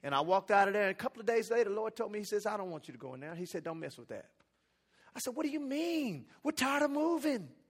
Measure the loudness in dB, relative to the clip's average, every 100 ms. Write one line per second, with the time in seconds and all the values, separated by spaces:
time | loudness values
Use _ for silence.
0 | 2 2 4 2 4 4 6 4 2 0
1 | -6 -2 2 2 2 2 4 2 -2 -2
2 | -4 -4 -2 0 0 -2 -4 -8 -10 -12
3 | -12 -10 -10 -10 -6 -6 -6 -8 -8 -12
4 | -12 -12 -12 _ _ _ _ _ _ _
5 | -18 -8 -6 -2 -2 -2 -2 0 0 0
6 | 0 -4 -10 -4 -4 0 2 4 2 2
7 | 2 2 0 -2 -4 -16